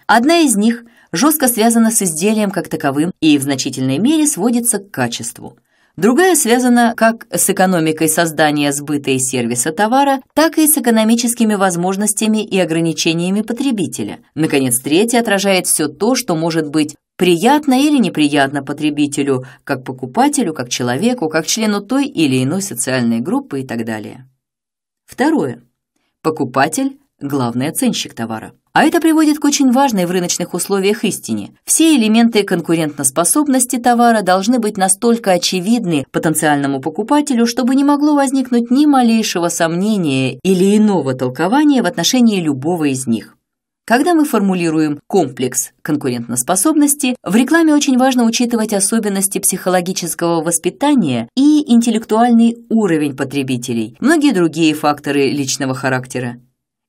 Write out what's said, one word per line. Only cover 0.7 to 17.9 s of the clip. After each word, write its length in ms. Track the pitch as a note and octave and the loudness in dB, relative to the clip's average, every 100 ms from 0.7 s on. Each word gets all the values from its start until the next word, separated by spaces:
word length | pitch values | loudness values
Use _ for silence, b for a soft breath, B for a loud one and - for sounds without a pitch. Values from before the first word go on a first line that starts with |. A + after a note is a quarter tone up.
| A#3 - b b | 0 -8 b b
жестко 360 | E3 C4+ D4 B3+ | 0 0 2 0
связана 440 | A#3+ A3+ A#3 A3+ | 2 2 4 2
с 100 | A3 | 2
изделием 480 | F#3+ D#3 G3 A3 G#3 | -2 -2 0 0 -2
как 200 | F#3+ D#3 | -4 -6
таковым 420 | D#3 D3 C3+ E3 - | -4 -2 -2 -4 0
и 160 | D#3+ D3 | 2 2
в 60 | |
значительной 560 | C3+ C3+ C#3 C3 C3 C3+ | 2 -4 -4 -4 -4 0
мере 260 | A3+ D#4+ D4 | 0 2 0
сводится 540 | - G#3+ A#3+ A#3 G3+ | 0 0 0 0 -2
к 100 | - | -4
качеству. 680 | - A#2+ A#2+ A#2 - G#2 - _ _ _ - | -6 -4 -4 -12 -14 -18 -20 _ _ _ -2
Другая 380 | F#3 A#3+ F#4 E4+ | 2 4 4 2
связана 600 | - A#3+ B3 A#3+ A#3 - | 2 2 4 4 2 2
как 300 | A3+ A#3 - | 0 0 -6
с 220 | - - | -4 -2
экономикой 580 | G3 F#3+ F3+ D#3+ D#3 D#3+ | 2 2 2 0 0 0
создания, 640 | D#3 E3+ D3+ D#3 D3 C#3+ | 0 -2 0 0 2 -2
сбыта 380 | C#3+ C#3+ D3 C#3 | -2 -4 -4 -2
и 80 | C3 | -2
сервиса 520 | C3 B2+ A#2 A#2+ - | -2 -4 -4 -4 -4
товара, 500 | D#3+ G#3+ C4 C#4 C4+ - | -2 0 2 2 0 -2
так 240 | - D#4+ D#4+ | 0 0 2
и 80 | D#4 | 2
с 100 | D4 | 2
экономическими 800 | A#3+ A3+ A3 A#3 A#3 A#3 A3 | 2 2 2 2 0 0 0
возможностями 880 | G#3 F#3+ E3+ F3 G3 G#3 - G#3+ G#3+ | 2 0 0 -2 -2 -2 -2 0 0
и 140 | G#3 F#3+ | 0 -2
ограничениями 840 | E3+ E3 E3 D#3 - E3 F3 G3 | 0 0 0 -2 -2 -2 -2 -2
потребителя. 800 | G#3 A#3 C#4 A3+ C#3+ - G#2 F2+ b | -4 -4 -2 -2 -4 -6 -10 -10 b
Наконец, 460 | - D#3 C#3+ C3 B2+ | -4 -2 0 0 -2
третья 400 | - D#3 A3+ A#3+ | 0 2 2 0
отражает 480 | A#3 G3 G3 F#3+ F3+ | 0 0 0 0 0
все 200 | - D3+ | -2 -4
то, 280 | - G#3 B3+ | -2 -2 -2
что 200 | - E3 | -2 -2
может 340 | E3 D#3+ D#3 | -2 -2 -2
быть 260 | D3+ D3 - _ - | -2 -2 -6 _ -2
приятно 640 | F3+ E3+ G#3 D4 D4 B3+ | 0 2 2 2 2 2
или 200 | D4 | 2